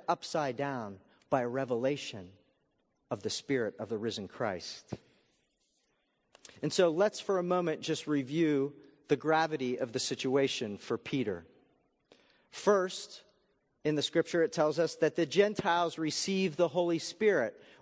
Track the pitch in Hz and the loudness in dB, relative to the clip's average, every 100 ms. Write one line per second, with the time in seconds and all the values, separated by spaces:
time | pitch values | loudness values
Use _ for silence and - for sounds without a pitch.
0 | - 170 - 165 143 120 143 131 107 98 | -2 -2 -2 -2 -2 -2 -4 -4 -8 -12
1 | - _ _ 135 123 131 131 120 131 147 | -18 _ _ 0 0 -2 -2 0 0 -2
2 | - 107 90 101 _ _ _ _ _ _ | -6 -12 -14 -18 _ _ _ _ _ _
3 | - 101 107 - - 135 107 - 104 110 | -10 -8 -6 -6 -2 0 0 -4 -6 -4
4 | 113 101 95 - 113 90 - - - - | -4 -4 -8 -6 -4 -4 -8 -14 -14 -14
5 | _ _ _ _ _ _ _ _ _ _ | _ _ _ _ _ _ _ _ _ _
6 | _ _ _ - - - 151 - 180 160 | _ _ _ -20 -20 -8 -2 4 4 4
7 | 208 - - 190 175 180 175 156 - 156 | 2 0 -2 0 0 0 0 -2 -4 -4
8 | - 147 127 156 160 143 139 - - - | 0 -2 0 2 2 4 0 -4 -20 -16
9 | - 139 147 160 160 156 127 123 127 127 | -2 0 2 2 2 0 -2 -2 -2 -2
10 | - 127 131 135 135 - 110 101 - 113 | -4 -4 0 2 2 0 -6 -6 -6 -6
11 | - 147 107 92 - _ _ _ _ _ | -2 -2 -2 -4 -10 _ _ _ _ _
12 | _ - _ _ _ - - 208 185 - | _ -20 _ _ _ -2 2 4 2 -6
13 | - - - _ _ _ _ _ 151 151 | -14 -18 -20 _ _ _ _ _ -2 0
14 | 135 170 156 170 160 - 151 151 160 - | 0 0 2 2 2 2 2 2 -2 0
15 | 156 156 160 135 202 208 202 170 170 156 | 0 2 2 4 2 2 0 2 0 -2
16 | 156 - - 190 190 147 170 156 175 170 | -4 -2 0 0 0 2 2 2 0 0
17 | - - 214 180 110 - - - | -4 0 2 4 2 -4 -18 -14